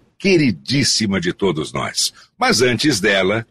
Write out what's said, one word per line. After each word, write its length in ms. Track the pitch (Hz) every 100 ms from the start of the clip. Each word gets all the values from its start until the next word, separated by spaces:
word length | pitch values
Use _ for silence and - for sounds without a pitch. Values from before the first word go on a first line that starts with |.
| - _
queridíssima 1000 | 196 180 139 87 - 139 - - 110 95
de 140 | 85
todos 400 | - 98 76 69
nós. 400 | 67 55 - - - - -
Mas 220 | 254 147
antes 400 | 123 117 151 110
dela, 460 | 104 98 92 110 113